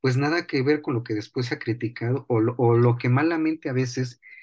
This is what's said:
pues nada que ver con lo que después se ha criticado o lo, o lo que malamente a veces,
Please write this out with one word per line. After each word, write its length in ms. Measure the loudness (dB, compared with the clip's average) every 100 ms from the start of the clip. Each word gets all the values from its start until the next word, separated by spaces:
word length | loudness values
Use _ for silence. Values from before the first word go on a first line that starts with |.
pues 160 | 0 0
nada 300 | 0 -2 -2
que 160 | 0
ver 180 | 2 0
con 140 | 0
lo 100 | -4
que 100 | -4
después 320 | -6 -6 -6 -4
se 80 |
ha 40 | -4
criticado 680 | -4 -4 -6 -4 -4 -4 0
o 120 | 0
lo, 140 | 0 2
o 200 | 4 6
lo 200 | 4 2
que 120 | 2
malamente 600 | 2 2 0 -2 -2 -4
a 40 |
veces, 480 | -2 -2 -4 -6 -10 -20 -20